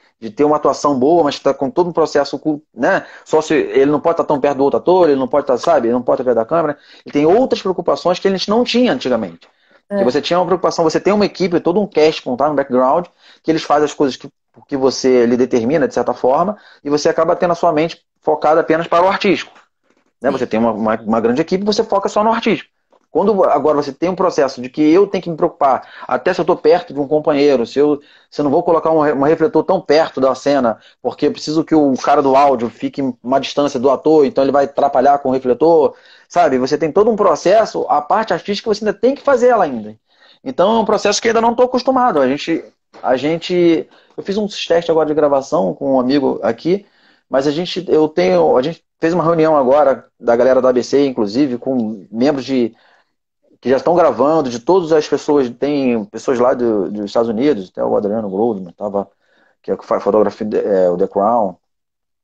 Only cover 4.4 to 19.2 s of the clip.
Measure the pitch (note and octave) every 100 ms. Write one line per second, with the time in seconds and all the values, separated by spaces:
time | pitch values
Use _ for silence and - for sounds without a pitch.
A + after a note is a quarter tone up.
4.4 | C#3+ C3+ C#3 C3+ - F#3 E3 C3+ B2+ D3
5.4 | C3+ B2 - D#3 A2+ B2 A#2+ C#3 B2+ C#3
6.4 | C#3 E3 D3+ C#3+ _ - - C#3+ D#3 G#3
7.4 | C4 A3 F#3+ F3+ F3 C#3+ G3+ F3+ G3 F#3+
8.4 | - A3 A#3+ A#3 B3 C3+ C3+ A#2 F#2+ -
9.4 | _ _ _ _ - G2+ G2 C#3 - F3
10.4 | F3 F3+ E3 - D#3+ D#3+ - G#3 G3 -
11.4 | F3+ E3+ D#3+ F3+ G3 D#3 D#3 D3+ C#3+ B2
12.4 | C#3+ C#3+ C#3 B2 C3 D#3+ F3+ _ _ _
13.4 | - D#3+ - D3 D3 - C#3 A#2+ C#3+ _
14.4 | _ _ - C#3 C3 B2+ C3 B2+ A#2 B2
15.4 | B2+ B2+ A2+ D#3+ B2+ - A#2 B2 B2+ C#3+
16.4 | F#3 G#3 _ - C#3+ D3 E3 E3 E3 F3
17.4 | F3 E3+ F3 D3+ E3 - _ _ - D3+
18.4 | D3+ E3 D#3+ D#3+ E3+ F3 F#3 G3